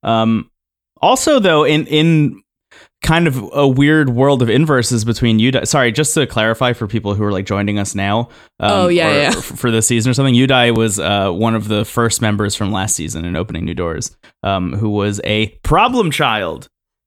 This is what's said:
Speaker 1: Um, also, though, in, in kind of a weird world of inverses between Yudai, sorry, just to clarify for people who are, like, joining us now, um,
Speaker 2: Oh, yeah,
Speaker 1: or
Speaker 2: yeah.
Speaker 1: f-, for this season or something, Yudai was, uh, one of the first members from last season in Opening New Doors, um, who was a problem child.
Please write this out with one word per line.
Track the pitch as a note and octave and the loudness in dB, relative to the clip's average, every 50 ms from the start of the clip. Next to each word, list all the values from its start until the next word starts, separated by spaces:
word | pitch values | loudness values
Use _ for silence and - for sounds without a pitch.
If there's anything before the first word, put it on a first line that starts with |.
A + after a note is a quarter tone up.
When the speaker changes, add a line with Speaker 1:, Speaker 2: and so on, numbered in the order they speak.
| - | -2
Speaker 1:
Um, | - A2+ A2+ A2+ A2+ A2+ A2 - _ _ _ _ _ _ _ _ _ _ _ | 0 0 2 2 2 0 0 -4 _ _ _ _ _ _ _ _ _ _ _
also, | - F3+ A#3+ C4 - D#4+ D4+ C4+ | 2 2 2 2 2 2 2 4
though, | G#3 F#3+ D#3+ D3+ D3+ | 4 4 4 4 4
in, | C3+ D3+ D3+ D3+ | 4 2 0 0
in | - D3+ D3+ D#3 E3 E3 D#3 D3+ C3+ - - _ _ _ _ _ _ - - - _ _ _ - | 0 0 2 4 4 4 4 2 0 -2 -8 _ _ _ _ _ _ -20 -20 -20 _ _ _ -2
kind | - D#3+ E3 F3 E3 | 0 2 2 2 2
of | C3 C3 G2+ - - | 0 -2 -8 -6 -2
a | C#3 C#3+ C#3 | 2 2 2
weird | C3 B2+ C#3 D3 D#3 D#3 D3+ C3 | 4 4 4 4 4 4 2 2
world | A#2+ A#2 C3 C#3+ C#3+ B2 B2 | 2 2 2 2 4 2 2
of | A#2 | 2
inverses | A2 C3 D#3+ D#3 D3 B2+ A#2 - B2+ A#2 G#2+ | 2 2 2 2 2 0 2 0 -2 -2 -2
between | A#2 A2+ - - A#2 A2+ A2 | -2 -2 0 2 2 2 4
Yudai, | A2 B2+ B2+ B2+ - | 2 2 2 0 -2
sorry, | - - D3+ C3 A#2+ G#2+ | 0 0 2 0 0 0
just | C#3 D3+ C#3+ - | 0 -2 0 0
to | D#3+ C#3+ | 0 -2
clarify | - - A#2 A2 A2 A2+ - C3 B2 A#2+ | 0 0 -2 0 0 0 0 0 -2 -2
for | - A#2 | -2 -6
people | G2 - A2+ G2 G2+ G2+ | -6 -6 -4 -4 -2 -4
who | G2+ G#2+ | -2 -2
are, | G#2 G2+ | -2 -2
like, | F#2 F#2+ | -4 -4
joining | - G#2 G2 G2+ G2+ G#2 G#2 | -4 -4 -2 -2 -2 -2 -4
us | G2+ G2 - | -4 -6 -6
now, | G2 G2 G2+ G2+ A2 A#2+ - - - - _ _ _ | -4 -4 -2 -2 -2 -4 -4 -10 -20 -20 _ _ _
um, | - G#2 - | -2 0 0
Speaker 2:
Oh, | G3 F#3 F3+ | 2 2 2
yeah, | F3 F3 E3 D#3+ | 2 2 2 2
Speaker 1:
or | D3+ | 2
Speaker 2:
yeah. | C#3+ D3 - | 2 0 0
Speaker 1:
f-, | - - - | -2 -4 -6
for | - - - - B2 | -12 -12 -4 -2 0
this | A2+ A2+ A2 | 0 0 0
season | - A#2+ A#2 A2 C3 | 0 0 0 0 0
or | B2 | 0
something, | A#2+ C#3 C3+ B2 | 2 2 4 4
Yudai | A#2+ C3 C3 C3+ B2+ A#2+ A#2+ A#2 | 4 4 4 4 4 4 2 2
was, | A2+ A2+ A2+ G2 - | 2 0 0 -2 -2
uh, | D2 E2+ G2+ G2+ G2 G2 | -2 -2 0 0 0 0
one | F2 F2 A2 A2+ A2+ | 0 0 0 0 0
of | A2 G#2 G#2 | -2 -2 -2
the | G#2+ G#2 G2+ | -2 -2 -2
first | - - - A#2 A2+ G#2 - A#2+ | -2 -2 -2 -2 0 0 0 -2
members | G#2+ G#2 G#2 G#2+ G2 F#2+ | -2 0 0 -2 -4 -2
from | - G#2+ F#2+ G2+ | -4 -4 -4 -4
last | F#2+ F#2+ F#2 - | -4 -4 -4 -4
season | - D#2 D#2 - D#2+ D#2+ | -6 -6 -8 -8 -6 -6
in | E2+ F2+ | -4 -4
Opening | E2 F2+ G#2+ - E2 - | -4 -4 -6 -6 -6 -6
New | - E2+ | -6 -6
Doors, | E2+ F2+ E2+ D#2+ - - - - _ _ - _ _ - | -4 -4 -6 -4 -6 -8 -10 -12 _ _ -20 _ _ -4
um, | G2 G2 F#2+ F2+ F2+ - | -4 -2 -2 -2 -4 -4
who | G#2 A2 G#2+ | -4 -4 -2
was | G#2 G#2 G2+ G#2 G2+ G2+ - | -2 0 -2 -2 -4 -4 -4
a | - G#2 A2 A2 G#2+ - - _ | -2 -2 0 -2 -2 -6 -10 _
problem | - D3 E3+ A3 B3 B3 B3+ G#3+ E3 | 0 2 2 2 2 2 0 0 0
child. | C#3 - D#3 B2+ A2+ G#2+ G2 E2+ D#2+ C#2 - - _ _ _ _ _ _ _ | 0 0 -2 0 0 -2 -4 -4 -6 -10 -14 -20 _ _ _ _ _ _ _